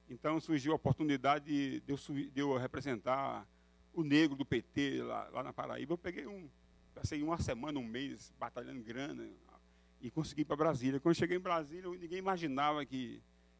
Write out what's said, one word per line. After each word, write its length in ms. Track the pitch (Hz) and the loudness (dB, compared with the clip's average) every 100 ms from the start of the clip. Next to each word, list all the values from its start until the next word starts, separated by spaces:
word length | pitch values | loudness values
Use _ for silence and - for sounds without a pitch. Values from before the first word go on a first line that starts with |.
| - | -16
Então, 300 | 123 151 160 | -4 0 0
surgiu 340 | 156 151 135 | 2 2 4
a 20 | 156 | 2
oportunidade 680 | - 139 156 139 135 151 147 | 2 2 4 4 4 2 2
de, 360 | 143 139 127 | 0 0 -2
de 120 | - | -4
eu 40 | 139 | -6
su-, 160 | - | -4
de 280 | 143 - 135 | -4 -4 0
eu 160 | 143 127 | 2 2
representar 880 | 127 - 139 117 127 135 135 117 101 _ _ _ _ | 0 -4 -4 -4 0 0 0 -4 -10 _ _ _ _
o 100 | - | -2
negro 320 | 151 147 160 135 | 6 8 6 4
do 80 | |
P 180 | 139 120 | 0 -2
T 420 | - - 139 127 | -2 0 0 0
lá, 260 | 120 113 104 | -2 -4 -4
lá 120 | 123 | -6
na 100 | 135 | -6
Paraíba. 400 | - 139 117 135 | -6 -6 -4 -4
Eu 40 | 170 | -4
peguei 260 | 185 175 143 | -6 -8 -10
um, 240 | 202 147 - _ - - - | -12 -14 -20 _ -20 -20 -10
passei 260 | 135 151 | -6 -2
uma 160 | 151 170 | -2 0
semana, 420 | - 120 147 147 | 0 -2 -2 -4
um 60 | 117 | -4
mês, 480 | 120 139 120 - - | -6 -6 -8 -14 -10
batalhando 440 | 120 123 123 135 | -8 -8 -10 -10
grana, 460 | 110 120 143 127 110 95 - - _ _ _ - | -10 -8 -6 -8 -10 -14 -20 -20 _ _ _ -12
e 80 | 123 | -8
consegui 320 | - 151 - | -4 -4 -2
ir 40 | 151 | 0
pra 100 | 147 | 4
Brasília. 440 | 160 139 131 135 | 4 4 2 4
Quando 140 | 165 165 | 4 4
eu 40 | |
cheguei 180 | 175 180 | 4 0
em 20 | |
Brasília, 460 | 185 170 143 175 185 | 0 0 -2 -8 -8
eu, 80 | |
ninguém 240 | 180 170 185 | -8 -6 -2
imaginava 680 | 190 180 160 131 147 151 139 | 0 0 0 2 2 2 -2
que, 360 | 131 117 113 - _ _ _ | -4 -6 -8 -18 _ _ _